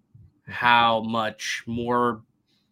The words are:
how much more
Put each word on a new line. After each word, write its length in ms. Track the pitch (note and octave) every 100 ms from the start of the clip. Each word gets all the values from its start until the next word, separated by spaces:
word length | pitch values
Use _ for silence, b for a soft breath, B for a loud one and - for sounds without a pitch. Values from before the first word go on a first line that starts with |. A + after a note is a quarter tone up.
| _ - - _ -
how 560 | - A#2+ A#2+ A#2 A2+
much 600 | A2+ A2+ A2 - - - A#2
more 560 | A#2 A#2+ B2 A#2+ A2+ - _ _ _ _